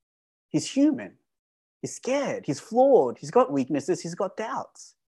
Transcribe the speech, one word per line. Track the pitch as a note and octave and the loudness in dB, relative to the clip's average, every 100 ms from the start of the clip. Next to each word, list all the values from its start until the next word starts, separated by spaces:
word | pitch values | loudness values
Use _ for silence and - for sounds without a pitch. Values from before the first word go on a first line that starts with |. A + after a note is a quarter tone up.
| _ _ _ _ _ | _ _ _ _ _
He's | D3+ - | -6 -2
human. | C4 D4 F#3 G2 - _ _ _ _ _ _ | 2 2 2 -6 -18 _ _ _ _ _ _
He's | - | -12
scared. | - - C#4 A#3 D#3 - | -8 -4 -2 -2 -6 -6
He's | C#3 | -8
flawed. | - A3+ C4+ A3+ B2+ A2+ | -2 2 6 6 4 -2
He's | C#3+ | 0
got | A#3+ B3+ | 2 2
weaknesses. | C#4 B2 C#3+ C#3+ E3 | 0 -2 -2 -2 -4
He's | E3+ | -4
got | E3+ F#3+ - | -6 -6 -6
doubts. | A3 C4 - - - _ | -8 -8 -10 -16 -20 _